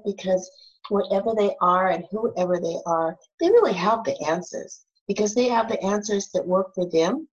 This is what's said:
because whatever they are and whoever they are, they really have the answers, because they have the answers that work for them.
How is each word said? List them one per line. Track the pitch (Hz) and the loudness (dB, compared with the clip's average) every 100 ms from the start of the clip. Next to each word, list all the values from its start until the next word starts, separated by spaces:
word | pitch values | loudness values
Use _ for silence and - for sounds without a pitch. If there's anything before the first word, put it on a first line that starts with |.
| 202 | -6
because | 196 190 185 - _ _ _ - | -6 -2 -2 -2 _ _ _ -4
whatever | 202 185 196 226 214 | -2 0 0 0 0
they | 202 - | 0 2
are | 180 180 190 | 2 2 2
and | 165 - | -2 -4
whoever | 214 226 - 180 175 | -4 -4 -2 -2 -2
they | 165 170 170 | -2 -6 -2
are, | 165 165 175 _ - | -2 -2 -6 _ -2
they | 339 | 4
really | 466 359 | 6 6
have | 175 190 226 | 2 0 0
the | - - 151 | -2 -4 -2
answers, | 170 175 - 78 - _ _ - | -2 -4 -12 -12 -18 _ _ -6
because | 202 208 | -2 0
they | 220 247 | 2 2
have | 233 226 | 2 0
the | 214 | -2
answers | 190 208 214 202 - | 0 -2 0 -4 -2
that | 185 175 | -4 0
work | 185 185 - | 0 0 -4
for | 180 | 0
them. | 160 170 277 320 | 2 2 -2 -8